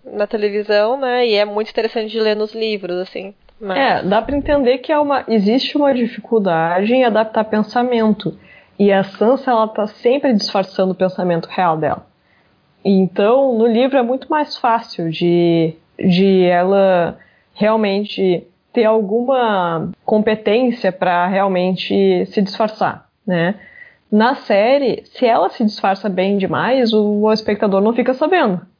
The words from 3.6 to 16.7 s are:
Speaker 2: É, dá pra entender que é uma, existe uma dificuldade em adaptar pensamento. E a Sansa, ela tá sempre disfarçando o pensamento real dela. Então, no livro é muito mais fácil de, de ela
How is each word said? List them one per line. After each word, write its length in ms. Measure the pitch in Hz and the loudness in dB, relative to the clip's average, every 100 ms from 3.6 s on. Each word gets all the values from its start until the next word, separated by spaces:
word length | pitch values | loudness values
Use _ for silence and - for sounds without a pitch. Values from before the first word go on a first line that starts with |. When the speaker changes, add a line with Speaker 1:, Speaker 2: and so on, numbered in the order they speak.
| 202 185 | -6 -2
Speaker 2:
É, 260 | 262 180 | 0 0
dá 180 | 175 202 | 0 0
pra 160 | 226 277 | 0 -4
entender 400 | 285 285 240 262 | 0 2 2 0
que 120 | - | 0
é 80 | 302 | 0
uma, 280 | 294 262 - | 0 -2 0
existe 480 | 226 196 254 - 294 | 0 2 2 0 0
uma 180 | 285 | 2
dificuldade 1000 | 254 233 - - 226 190 165 165 175 208 | 2 -2 -6 -2 0 0 0 0 0 2
em 100 | 254 | 2
adaptar 400 | 247 214 220 226 | 2 2 0 -2
pensamento. 960 | 220 214 214 247 247 240 220 202 - - - - _ - | -2 -2 0 -2 0 0 2 0 -4 -10 -20 -20 _ 0
E 120 | 202 | 2
a 120 | 196 | 2
Sansa, 480 | 190 - 214 262 269 | 0 0 0 2 0
ela 160 | 233 220 | 0 0
tá 180 | 220 214 | -2 -6
sempre 480 | - 240 277 277 | -2 0 0 2
disfarçando 600 | 208 - 202 190 - 190 | 0 0 -2 -4 -2 -2
o 20 | 180 | 0
pensamento 520 | 185 185 180 170 - | -2 -2 -2 -2 -4
real 300 | - 180 160 | -2 -2 0
dela. 280 | 156 - - _ _ _ _ _ _ _ | -2 -4 -10 _ _ _ _ _ _ _
Então, 680 | - 190 185 180 202 262 269 226 | 0 2 2 0 2 2 2 2
no 100 | 233 | 2
livro 300 | 226 262 269 | 2 2 0
é 40 | |
muito 280 | 240 262 - | 0 -4 -2
mais 280 | 302 294 - | -4 -4 -4
fácil 520 | 240 226 - - 165 | -2 -2 -4 -8 -6
de, 680 | 160 175 170 170 170 165 160 _ - | -2 2 2 2 2 0 -4 _ -4
de 440 | 190 180 196 190 180 | 0 2 4 4 4
ela 720 | 175 180 | 2 2